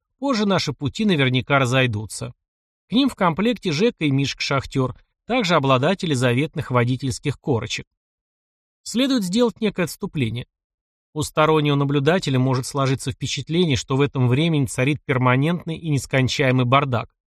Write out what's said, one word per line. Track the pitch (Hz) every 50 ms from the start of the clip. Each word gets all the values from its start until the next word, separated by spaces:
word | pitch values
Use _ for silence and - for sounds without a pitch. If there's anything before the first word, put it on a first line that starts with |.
| _ _ _ _
Позже | 262 277 254 208 214
наши | 196 190 151 - 156 131
пути | - 147 - - - 220
наверняка | 208 180 143 135 127 127 127 - - 143 135
разойдутся. | 131 120 131 131 127 123 107 104 110 - - - 120 123 - _ _ _ _ _ _ _ _ _ _ _
К |
ним | 190 254 285 254
в | -
комплекте | - 196 170 147 160 208 240 240 - - 185
Жека | 147 151 220 240 - _ 160
и | 147
Мишка-шахтёр – | 135 139 139 127 - - - - 143 135 - - - 135 127 123 - - _ _ _ _ _ -
также | 233 262 208 170 180
обладатели | 151 135 135 131 123 135 170 196 - 190 165 143
заветных | 120 131 123 120 127 156 147 - 165 - -
водительских | 127 123 120 123 131 123 143 131 110 - - 147 - -
корочек. | _ 165 127 107 117 - - - - - _ _ _ _ _ _ _ _ _ _ _ _ _ _ _ _ _ _ _
Следует | - - 233 269 262 269 247 190
сделать | 175 185 240 247 226 - -
некое | 220 202 - -
отступление. | 170 - - - 208 190 - 156 120 110 110 - - - _ _ _ _ _ _ _ _ _ _ _ _ _
У | 151
стороннего | - - - 160 156 156 156 156 147 147 143
наблюдателя | 143 143 139 143 147 135 156 175 190 - 147 131 127
может | 127 131 127 127 127
сложиться | - - 139 135 131 135 - - 135
впечатление, | 123 - 139 - - 143 127 - 156 175 185 160 131
что | 107 - - 135
в | 131
этом | 143 135 - 139 123 120
времени | 123 139 165 170 160 143 135
царит | - - - 127 143 151 - -
перманентный | - 131 123 127 127 123 131 143 165 180 165 - 165 160 -
и | 165 160
нескончаемый | 143 131 - - - 135 127 120 - - 143 131 127 127 127
бардак. | 120 135 139 147 135 120 110 - - _ _ _